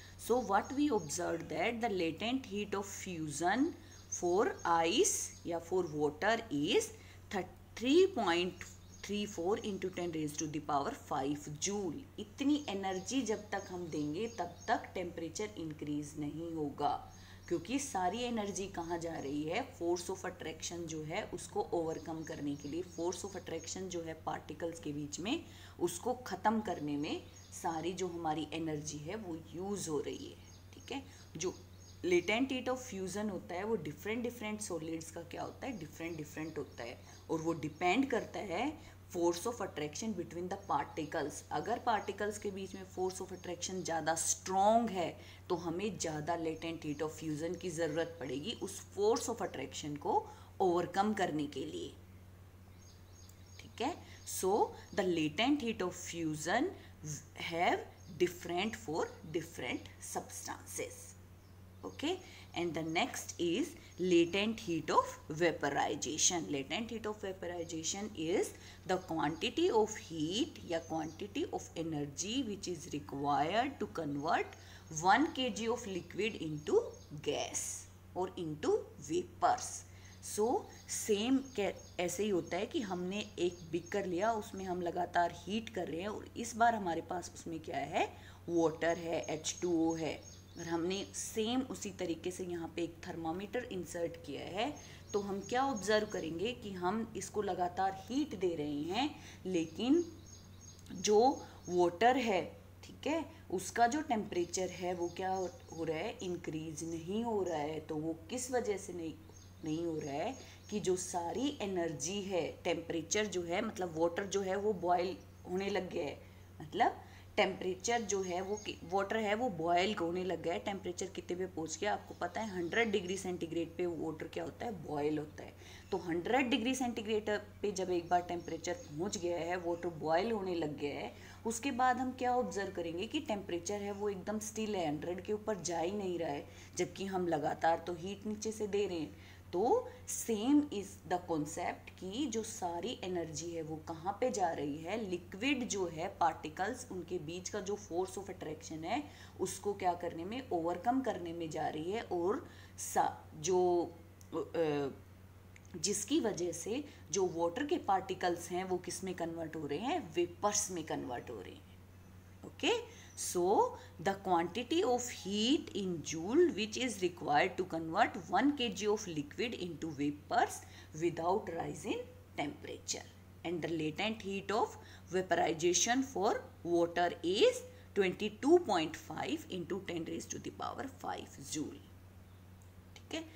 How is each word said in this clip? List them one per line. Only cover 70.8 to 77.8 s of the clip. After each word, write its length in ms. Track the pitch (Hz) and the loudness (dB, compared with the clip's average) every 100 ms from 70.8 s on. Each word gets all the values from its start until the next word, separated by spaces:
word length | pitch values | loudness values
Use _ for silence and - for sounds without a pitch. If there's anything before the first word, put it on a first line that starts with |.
| - | 0
quantity 580 | 160 156 - 202 277 330 | -4 -4 -6 -6 -4 -2
of 160 | - - - | -4 -6 -4
energy 640 | 165 151 143 135 196 247 233 | -2 -2 -4 -4 -2 0 -2
which 200 | 202 - | -4 -4
is 200 | 170 147 | -6 -4
required 840 | 143 - 139 143 143 151 208 269 262 | -6 -4 -2 2 4 4 4 2 0
to 60 | 208 - | -4 -2
convert 580 | 156 143 151 240 403 - - - - 156 | -2 -2 2 2 2 -8 -16 -18 -10 2
one 240 | 180 220 320 | 8 8 6
K 160 | 269 254 | 2 0
G 180 | 196 226 | 2 0
of 180 | 240 220 | 0 -2
liquid 540 | 185 175 165 220 214 160 | -4 -4 0 0 0 -4
into 340 | 151 - 403 - - - 151 | -4 4 4 4 -8 -14 -6
gas 640 | 147 127 123 - - - | -2 0 0 -4 -4 -8